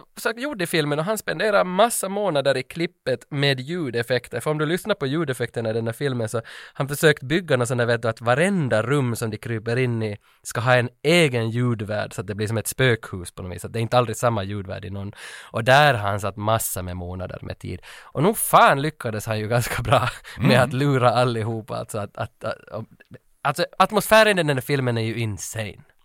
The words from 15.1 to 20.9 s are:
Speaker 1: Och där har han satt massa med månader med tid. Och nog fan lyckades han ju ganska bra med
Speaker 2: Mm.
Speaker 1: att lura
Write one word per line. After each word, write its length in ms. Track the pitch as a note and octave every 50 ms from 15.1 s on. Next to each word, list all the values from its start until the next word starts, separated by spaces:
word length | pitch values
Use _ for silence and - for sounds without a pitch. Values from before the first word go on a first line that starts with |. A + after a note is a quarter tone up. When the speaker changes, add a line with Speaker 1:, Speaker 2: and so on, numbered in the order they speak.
| - - - - - - -
Speaker 1:
Och 200 | - - A2+ A2+
där 300 | B2 C3 C#3+ D3+ D3 B2+
har 160 | G#2+ G#2 G2+
han 100 | G2+ G2+
satt 160 | G#2 G2 G2
massa 440 | G#2+ G#2 G#2+ A2+ A2 - - - F#2+
med 160 | F2+ F#2 F2+
månader 420 | F#2 F2 F2 F2+ F#2 F2+ - - -
med 180 | - F2+ F2+ -
tid. 220 | - F#2+ F#2 - - - - - -
Och 200 | - - - D3+
nog 140 | G3+ A3
fan 440 | - - - - F3 A3 G#3+ D3+ C#3
lyckades 440 | C#3+ D#3 - - - A#2 G#2 G#2+ -
han 140 | A2+ A2 G#2+
ju 80 | G#2+
ganska 360 | G#2 A#2+ B2 A#2 - - - A#2+
bra 260 | A2+ C#3+ B2 B2 A2+ - - - - -
med 80 | - - C3+
Speaker 2:
Mm. 120 | B2+ B2+ B2+
Speaker 1:
att 100 | B2 A#2+
lura 360 | C3 C#3+ C#3+